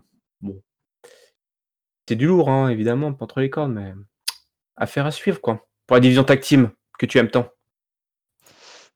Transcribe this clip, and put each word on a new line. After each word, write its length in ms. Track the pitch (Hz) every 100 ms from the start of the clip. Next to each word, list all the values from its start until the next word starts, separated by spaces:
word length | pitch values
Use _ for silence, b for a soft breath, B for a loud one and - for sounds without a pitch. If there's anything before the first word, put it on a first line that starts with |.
| _ _ _ _
bon. 180 | 98 98 _ _ _ _ b b b _ _ _ _ _ _ _ -
C'est 100 | 113
du 100 | 151
lourd, 240 | 185 139
hein, 180 | 135 135
évidemment, 460 | 113 110 123 151
pas 100 | 135
entre 160 | 113 -
les 80 | 135
cordes, 240 | 147 143
mais 220 | 110 98 95 101 _ - - _ _ _ -
affaire 300 | 113 - 143
à 40 |
suivre, 300 | 147 - 175
quoi. 260 | - 110 _ _ -
Pour 100 | 127
la 40 |
division 240 | 127 127
tag 160 | 131 135
team, 300 | - 139 117 - _ -
que 80 | 120
tu 100 | 131
aimes 140 | 117
tant. 180 | 127 123 _ _ _ _ _ _ _ _ _ b b b b b